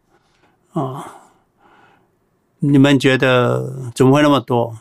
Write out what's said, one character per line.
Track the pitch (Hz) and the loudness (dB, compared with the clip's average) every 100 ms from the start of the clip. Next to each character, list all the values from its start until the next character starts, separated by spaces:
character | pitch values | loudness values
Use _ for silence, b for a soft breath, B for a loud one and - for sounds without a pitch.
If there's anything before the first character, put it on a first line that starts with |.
| _ _ _ _ _ _ _ | _ _ _ _ _ _ _
啊， | 170 131 131 B B B B _ b b b b b b _ _ _ _ _ | -10 -8 -10 B B B B _ b b b b b b _ _ _ _ _
你 | 143 143 | 0 4
们 | 139 139 | 4 2
觉 | 135 131 | 2 0
得 | 131 127 123 123 131 135 127 | 2 2 0 -4 -8 -12 -10
怎 | - | 0
么 | 131 | 2
会 | 139 | 4
那 | 147 | 2
么 | 139 | 0
多？ | - 123 117 113 | -2 -4 -4 -10